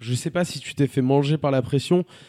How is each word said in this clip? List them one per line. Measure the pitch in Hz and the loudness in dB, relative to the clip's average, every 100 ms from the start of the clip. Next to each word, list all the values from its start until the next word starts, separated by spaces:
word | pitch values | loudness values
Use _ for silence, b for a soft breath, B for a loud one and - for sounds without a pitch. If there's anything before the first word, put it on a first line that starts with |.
Je | 117 | -6
sais | 123 165 | -4 -2
pas | 175 | -4
si | 175 143 | -4 -6
tu | - - | -8 -2
t'es | 139 | 0
fait | - | 0
manger | 127 139 143 156 | 2 2 2 0
par | 147 | 0
la | 135 | 0
pression. | 123 139 - 180 180 B | 0 -2 2 0 0 B